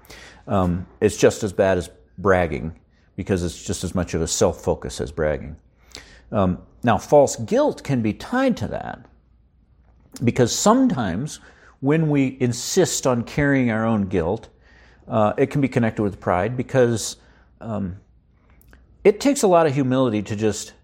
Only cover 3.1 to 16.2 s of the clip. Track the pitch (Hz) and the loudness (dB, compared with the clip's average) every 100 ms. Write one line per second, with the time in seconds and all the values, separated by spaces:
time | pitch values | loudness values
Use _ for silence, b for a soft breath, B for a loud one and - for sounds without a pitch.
3.1 | - 92 95 87 - - 92 92 92 85 | -10 -4 -2 -2 -6 -8 -6 -4 -4 -4
4.1 | 85 80 - 98 82 - 80 - - 64 | -4 -4 0 0 0 -4 -4 -6 -8 -8
5.1 | - 76 71 71 76 _ B B B B | -4 -2 -4 -8 -16 _ B B B B
6.1 | B B 113 92 90 - _ 120 101 - | B B 0 0 -2 -8 _ 0 0 4
7.1 | 147 127 - 110 240 302 - - 131 110 | 4 4 0 -2 0 0 -2 -4 -2 -2
8.1 | - - 247 269 214 95 - - - - | -4 -4 -2 0 -2 -6 -8 -10 -14 -18
9.1 | _ _ _ _ _ _ _ _ _ _ | _ _ _ _ _ _ _ _ _ _
10.1 | - 110 123 120 - 208 247 262 165 104 | -4 -2 2 0 2 2 4 2 0 -4
11.1 | 85 147 - b b b b 131 156 160 | -4 -6 -10 b b b b 0 2 2
12.1 | 143 131 131 123 117 - - 170 - 135 | 2 0 0 -2 -2 -2 2 2 0 0
13.1 | 120 117 - 143 139 123 110 113 113 95 | 0 -2 -2 2 2 2 0 0 0 0
14.1 | 95 80 110 - b b b b b - | 0 0 -4 -8 b b b b b -4
15.1 | 117 104 - 135 151 139 - 113 - 104 | 0 2 2 0 0 0 0 0 0 -4
16.1 | 92 | -2